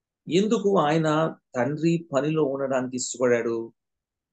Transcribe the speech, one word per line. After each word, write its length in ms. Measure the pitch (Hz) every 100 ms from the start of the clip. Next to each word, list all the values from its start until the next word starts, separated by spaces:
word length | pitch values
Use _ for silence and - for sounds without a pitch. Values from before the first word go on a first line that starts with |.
| _ _ -
ఎందుకు 460 | 165 214 220 196 190
ఆయన 560 | 147 165 156 151 160 - _ 127
తండ్రి 520 | 127 151 165 170 -
పనిలో 320 | 135 147 156
ఉండడానికి 520 | 139 135 135 131 127 127
ఇష్టపడాడు, 760 | - 120 127 120 117 117 113 _ _ _ _ _ _